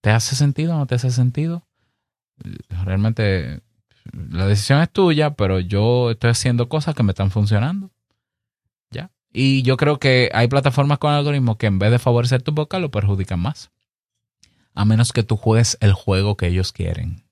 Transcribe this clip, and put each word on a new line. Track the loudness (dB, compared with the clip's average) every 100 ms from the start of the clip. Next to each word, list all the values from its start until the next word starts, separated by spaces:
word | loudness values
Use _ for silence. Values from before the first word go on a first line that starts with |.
¿Te | 2
hace | 2 0 0
sentido | 0 0 -2
o | -2
no | -2
te | -2
hace | -2
sentido? | 0 0 0 -4 -6 _ _ _ _ _ _ _ _ -18 -16 -12 -8
Realmente | -4 0 0 0 0 -2 -4 -10 _ _ _ _ -20
la | -16 -10 -4 0
decisión | 0 2 2
es | 2
tuya, | 2 2 2 0 0
pero | 0 0
yo | 0 0 2 2 0
estoy | 0 0
haciendo | 0 0 0 0
cosas | -2 -4 0
que |
me | 0
están | 0 0
funcionando. | 0 2 2 0 -4 -10 _ _ _ _ _ _ _ _ _ _
¿Ya? | -14 -14 _ _
Y | -2 0 2
yo | 2 0
creo | 0 0
que | 2 2 2
hay | 2 2
plataformas | 2 0 0 0 0
con | 0
algoritmos | 0 0 0 0 0
que | 0
en | 0
vez | 2
de | 2
favorecer | 2 0 2 0
tu | -2 -4
podcast, | -4 -4
lo | -4
perjudican | -2 0 -2 -2 -4
más. | -4 -6 -16 _ _ _ _ _ _ _ _ _ _
A | -2
menos | 2 4 2
que | 0
tú | -2 -2
juegues | 2 2 2 2
el | 2
juego | 2 0 0 0 0
que | 0
ellos | 0 -2
quieren. | -6 -6 -4 -6 -10 _